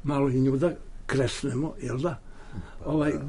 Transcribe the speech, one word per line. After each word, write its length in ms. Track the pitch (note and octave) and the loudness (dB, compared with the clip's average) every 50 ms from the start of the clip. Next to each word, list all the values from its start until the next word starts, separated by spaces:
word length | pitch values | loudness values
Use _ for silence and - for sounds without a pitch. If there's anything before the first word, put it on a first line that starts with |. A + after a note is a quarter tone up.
| - | -2
malo 260 | C#3 D3 C#3 C#3 C#3 | 0 2 4 4 4
i 120 | B2 C3 | 4 4
nju 160 | C3 C3+ C3+ C3+ | 4 4 4 4
da 140 | D#3+ F3 F3 - - - - - - | 4 2 0 -2 -8 -12 -12 -10 -6
kresnemo, 680 | - - C3+ C3 A#2 - - - C#3 A#2+ B2 D3+ D#3+ - - | 0 2 2 2 2 0 -2 -2 -2 0 0 -2 -2 -4 -6
jel 160 | - B2 A#2+ B2+ | -6 -4 -2 0
da? 220 | C#3+ F3 C#3+ - - - - - - - - - - - - - - | 0 -2 -2 -4 -8 -14 -16 -16 -14 -12 -10 -10 -10 -10 -12 -10 -4
Ovaj, 280 | - D3 D#3 D3 D3+ D3 D3+ C#3 | 0 2 2 2 2 2 0 -2